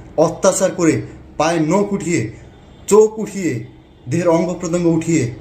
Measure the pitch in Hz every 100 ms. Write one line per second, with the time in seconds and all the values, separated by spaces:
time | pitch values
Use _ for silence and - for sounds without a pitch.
0 | - - 160 - 196 180 190 175 165 120
1 | - - - - 156 170 156 190 202 196
2 | 151 160 113 - - - - - - 208
3 | 214 220 208 202 170 117 - - - -
4 | 127 170 175 165 180 175 180 175 170 165
5 | 165 156 123 -